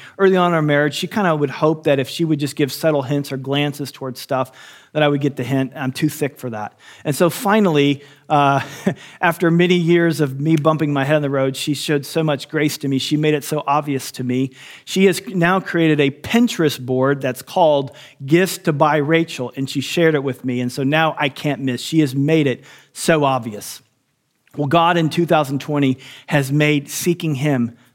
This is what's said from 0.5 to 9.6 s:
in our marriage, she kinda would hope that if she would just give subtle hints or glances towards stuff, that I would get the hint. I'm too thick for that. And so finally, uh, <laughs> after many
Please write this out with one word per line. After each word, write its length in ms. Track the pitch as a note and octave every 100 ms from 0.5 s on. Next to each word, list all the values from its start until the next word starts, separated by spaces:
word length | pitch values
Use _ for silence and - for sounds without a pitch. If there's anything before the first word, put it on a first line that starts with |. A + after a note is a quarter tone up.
in 20 |
our 80 | E3
marriage, 320 | D3+ C#3+ D3
she 120 | D3 F3+
kinda 280 | A3 F3+
would 160 | D#3 C#3
hope 340 | - D#3 D#3+
that 140 | D3+ C#3
if 100 | B2
she 160 | -
would 140 | D#3+ D3
just 180 | C#3+ -
give 160 | C#3
subtle 300 | - D#3+ D3
hints 300 | B2 C#3+ C#3
or 40 | C#3
glances 560 | C3+ C#3+ D3 C#3+ C3+
towards 280 | - C3 B2
stuff, 320 | - C3+ B2+ - - - _
that 80 | D3+
I 60 | D3
would 120 | C#3+
get 140 | C#3
the 80 | C#3
hint. 300 | A#2+ C3+ C3
I'm 160 | B2+ C3
too 180 | - D3+
thick 300 | - C#3 -
for 120 | B2
that. 280 | A2 G#2 - - -
And 120 | D#3+ C#3
so 120 | F3
finally, 760 | - G3+ A3 F#3+ D3 C#3+ C#3 - - -
uh, 320 | D3 C#3 C#3 - - F#3+
<laughs> 280 | - - -
after 300 | F3 E3 E3+
many 240 | E3+